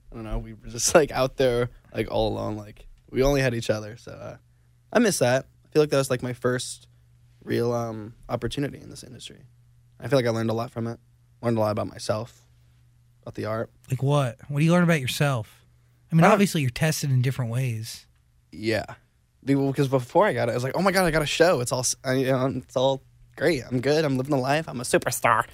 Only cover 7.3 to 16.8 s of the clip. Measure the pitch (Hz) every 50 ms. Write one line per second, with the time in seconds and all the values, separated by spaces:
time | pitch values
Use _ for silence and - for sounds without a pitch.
7.3 | _ - - - 117 117 117 120 120 120 117 113 113 110 107 107 117 - - -
8.3 | 127 123 - 117 - - 143 131 135 - - - 147 - - - - 117 - -
9.3 | - - - - _ _ _ _ _ _ _ _ _ - 127 127 139 135 120 120
10.3 | 113 113 113 113 110 113 117 120 - 120 113 117 117 - _ _ _ _ _ _
11.3 | _ _ - 117 117 113 107 107 104 104 104 92 - 113 - - 110 107 113 -
12.3 | - _ _ _ _ _ _ _ _ _ _ _ _ _ _ _ _ _ - 123
13.3 | - - 107 107 110 113 117 - _ _ _ - 131 123 131 135 147 147 139 123
14.3 | - - - - 143 143 151 160 170 180 180 170 170 156 131 113 - - 151 143
15.3 | 135 120 107 - - - _ _ _ _ _ _ _ _ _ - - 165 165 196
16.3 | 214 196 202 - - 170 143 127 - -